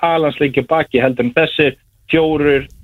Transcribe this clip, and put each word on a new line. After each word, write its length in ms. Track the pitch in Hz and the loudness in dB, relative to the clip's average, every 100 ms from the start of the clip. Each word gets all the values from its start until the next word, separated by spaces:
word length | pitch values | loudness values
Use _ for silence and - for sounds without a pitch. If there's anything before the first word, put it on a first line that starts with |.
A-landsleiki 580 | 170 165 151 - 143 131 | 0 0 -2 -2 -2 -2
að 60 | 123 | 0
baki 320 | 160 151 123 | -2 0 0
heldur 240 | 131 123 120 | 0 0 -2
en 60 | |
þessi 420 | 165 156 - 143 - _ _ - | 0 0 0 -2 -2 _ _ -2
fjórir 560 | 165 160 151 147 139 139 - | 0 0 0 0 0 -2 -16